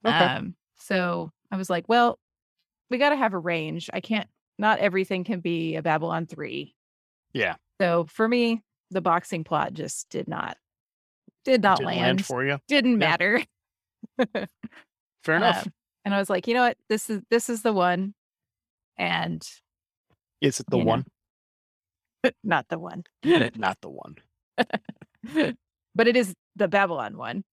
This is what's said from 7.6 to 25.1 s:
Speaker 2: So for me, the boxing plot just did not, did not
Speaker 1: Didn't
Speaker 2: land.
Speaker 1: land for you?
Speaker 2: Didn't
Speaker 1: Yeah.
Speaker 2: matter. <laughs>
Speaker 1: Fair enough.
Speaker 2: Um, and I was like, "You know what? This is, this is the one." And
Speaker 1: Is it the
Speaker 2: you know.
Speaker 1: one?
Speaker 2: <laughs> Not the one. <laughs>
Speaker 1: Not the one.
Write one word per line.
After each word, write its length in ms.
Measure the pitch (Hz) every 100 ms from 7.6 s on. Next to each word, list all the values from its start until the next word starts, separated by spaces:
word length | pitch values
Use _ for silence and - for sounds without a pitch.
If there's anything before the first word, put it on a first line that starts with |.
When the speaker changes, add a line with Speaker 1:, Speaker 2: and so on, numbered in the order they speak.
| _ _
Speaker 2:
So 260 | 180 170 160
for 160 | - 220
me, 340 | 247 233 226 _ _ _
the 100 | 190
boxing 420 | 175 170 - 175
plot 280 | 160 156 147
just 360 | 156 156 - -
did 180 | - -
not, 280 | 165 - - _ _ _ _ _ _ _ _
did 180 | - 254
not 160 | 202 180
Speaker 1:
Didn't 80 | 131
Speaker 2:
land. 120 | 180
Speaker 1:
land 240 | 175 185 196
for 180 | 123
you? 140 | 135 143 _
Speaker 2:
Didn't 240 | 285 247
Speaker 1:
Yeah. 40 | 233
Speaker 2:
matter. 440 | 165 170 175 233 - _ _ _ _ _ - -
<laughs> 300 | 240 220 190 _ - - _ _ _ _
Speaker 1:
Fair 120 | - 165
enough. 300 | 226 - -
Speaker 2:
Um, 60 | - _ _
and 100 | 202
I 40 | 202
was 120 | 196
like, 160 | 190 185
"You 80 |
know 80 | 240
what? 140 | 247 220 _
This 220 | 214 -
is, 120 | 208 -
this 180 | 233 -
is 140 | 233
the 100 | 226
one." 420 | 208 180 180 190 - _ _ _ _ _ _ _ -
And 480 | 180 170 170 165 - - _ _ _ _ _ _ _ _
Speaker 1:
Is 200 | 143 -
it 60 | -
the 80 | 127
Speaker 2:
you 60 |
know. 40 | 113
Speaker 1:
one? 140 | 113 135 _ _ _ _ _ _ _ _ _ _ _
Speaker 2:
<laughs> 200 | 262 -
Not 220 | 214 160 -
the 100 | 165
one. 260 | 175 - 175
<laughs> 100 | _
Speaker 1:
Not 540 | 277 339 117 113 98 95
the 60 | -
one. 260 | 67 - - _ _ _ - - - - - -